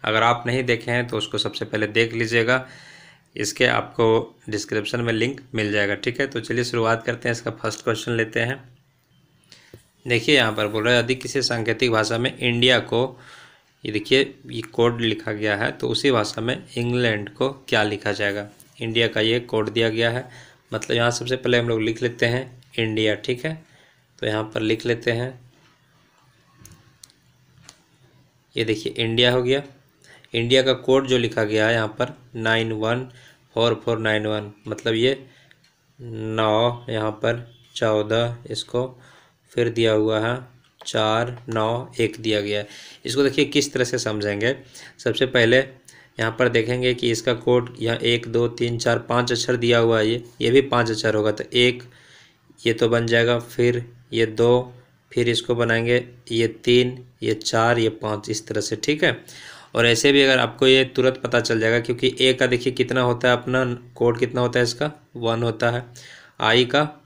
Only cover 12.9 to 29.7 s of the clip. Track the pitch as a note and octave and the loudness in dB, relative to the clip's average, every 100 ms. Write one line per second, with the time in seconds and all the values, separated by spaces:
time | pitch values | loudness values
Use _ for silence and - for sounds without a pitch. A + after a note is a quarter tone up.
12.9 | A2+ C3 - - - - _ _ _ A2 | -2 -2 -6 -20 -20 -20 _ _ _ -8
13.9 | G#2 - C3 - - - A#2+ - - A#2 | -6 0 2 2 -6 -12 -12 -8 2 2
14.9 | A#2 A2+ A2 - G#2+ G#2+ G#2 B2+ B2+ B2 | 2 -2 -2 -6 -4 -2 0 -2 -4 -4
15.9 | A#2 C#3+ A#2+ G#2 - A2+ - - A#2+ A#2+ | 0 2 2 0 -4 -4 -4 -8 -6 -2
16.9 | B2 A#2+ G#2 G2+ - C3 C#3 - A2+ G#2 | 0 0 -2 -6 -4 -4 -4 0 2 2
17.9 | G#2 G#2+ G2 G#2 G2+ G#2 - - - A2+ | -2 -4 -2 -2 -4 -10 -18 -20 -10 -4
18.9 | A2+ A#2 A2 A2 A#2+ A#2+ A2 G#2+ A2+ A2+ | 0 0 0 0 0 -2 -4 -2 0 0
19.9 | A2 A#2 A#2+ - - - _ _ A2 - | 0 -2 -2 -8 -20 -20 _ _ -10 -4
20.9 | A#2+ A#2+ A#2+ A#2+ B2+ C3 A#2+ A#2+ A2+ A2 | 0 0 -2 -6 -4 0 0 0 -2 -2
21.9 | A2+ B2 A#2+ A#2+ B2 C3 - _ - A2 | -4 -6 -2 -2 -2 -6 -18 _ -4 -2
22.9 | A2 A2 G#2 - B2 D#3 D#3+ _ _ _ | 0 0 -2 -4 -6 -6 -10 _ _ _
23.9 | _ _ _ A2 G#2+ G#2+ A2 A2 A2 A#2+ | _ _ _ -4 -4 -4 -4 -2 -2 -2
24.9 | A#2 B2 A#2 B2+ C3 - _ _ _ _ | -2 -2 -2 -6 -10 -20 _ _ _ _
25.9 | _ _ _ _ _ _ _ - - _ | _ _ _ _ _ _ _ -20 -20 _
26.9 | _ - _ _ _ _ _ - _ _ | _ -20 _ _ _ _ _ -20 _ _
27.9 | _ _ _ _ _ _ B2 A2+ G#2+ - | _ _ _ _ _ _ -4 -2 -2 -4
28.9 | - A2+ A2+ B2 B2+ B2 C#3 - | -4 -2 4 4 4 2 -2 -4